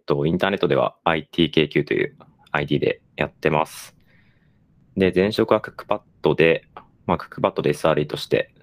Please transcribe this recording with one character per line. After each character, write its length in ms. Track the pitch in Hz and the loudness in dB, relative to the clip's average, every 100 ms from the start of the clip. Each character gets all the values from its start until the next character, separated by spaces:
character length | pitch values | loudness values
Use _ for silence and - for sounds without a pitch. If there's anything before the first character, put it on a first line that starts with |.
| - | -4
と、 200 | 73 73 | -2 0
イ 80 | |
ン 40 | 90 | 0
タ 100 | 95 | 0
ー 20 | |
ネ 80 | 98 | 0
ッ 20 | |
ト 80 | 80 | 0
で 80 | 67 | 0
は 220 | 60 - - | 0 -2 -2
ア 100 | 80 | -2
イ 100 | 76 | -2
テ 120 | - | -2
ィ 60 | 82 | 0
ー 40 | |
ケ 100 | - | 2
ー 60 | 76 | 0
キ 100 | 76 | 0
ュ 40 | |
ー 20 | 73 | -2
と 80 | |
い 100 | - | -2
う 140 | - - - _ _ | -4 -8 -20 _ _
ア 80 | 76 | -6
イ 80 | 73 | -2
デ 80 | 71 | -2
ィ 20 | |
ー 20 | |
で 200 | - - _ - | -2 -4 _ -6
や 120 | 71 | -6
っ 40 | |
て 180 | - - | -2 -2
ま 160 | 78 78 | 0 -2
す。 280 | - - _ _ _ _ _ _ _ _ _ _ - | -8 -20 _ _ _ _ _ _ _ _ _ _ 0
で、 160 | 95 87 | 2 4
前 160 | 98 | 2
職 220 | 110 113 | 2 2
は 80 | 107 | 2
ク 100 | - | 0
ッ 20 | - | -14
ク 100 | - | -6
パ 100 | 104 | -6
ッ 60 | - _ | -6 _
ド 140 | 78 76 | 0 4
で、 300 | 82 82 - - - _ - | 4 4 -2 -20 -20 _ -4
ま 80 | |
あ、 40 | 87 | -4
ク 100 | - | -4
ッ 20 | |
ク 100 | - | -4
パ 100 | 101 | -2
ッ 40 | |
ド 80 | - | 0
で 80 | 73 | -2
エ 40 | |
ス 120 | 73 82 | 0 0
ア 60 | |
ー 40 | 76 | 0
ル 60 | |
イ 20 | |
ー 40 | 76 | -2
と 80 | - | -6
し 100 | - | -2
て 260 | - - _ | -2 -2 _